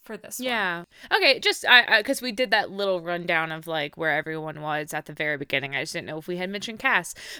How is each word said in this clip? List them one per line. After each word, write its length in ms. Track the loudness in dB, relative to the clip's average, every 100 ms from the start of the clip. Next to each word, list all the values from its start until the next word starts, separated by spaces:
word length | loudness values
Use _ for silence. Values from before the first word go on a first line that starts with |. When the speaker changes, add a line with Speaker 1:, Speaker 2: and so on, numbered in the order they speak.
Speaker 1:
for 120 | -14 -16
this 200 | -12 -8
one. 80 | -4
Speaker 2:
Yeah. 380 | -2 -2 -4 -8 -16 -2
Okay, 280 | 2 4 4
just, 260 | 2 0 8
I, 320 | 8 10 4
I, 60 |
'cause 180 | 4 0
we 100 | -2
did 200 | -2 2
that 180 | 2 0
little 320 | -2 -2 -2
rundown 500 | -2 -4 0 0 0
of, 140 | -4 -4
like, 320 | -4 -4 -2
where 140 | 0 0
everyone 460 | -2 -6 -8 -8
was 320 | -4 -4 -4
at 120 | -6 -8
the 60 |
very 240 | -6 -4 -4
beginning. 380 | -2 -4 -2 -4
I 60 |
just 120 | -4
didn't 120 | -6 -8
know 140 | -8
if 80 | -6
we 100 | -6
had 140 | -6
mentioned 260 | -6 -10 -2
Cass. 380 | 2 2 0 -10 -14 0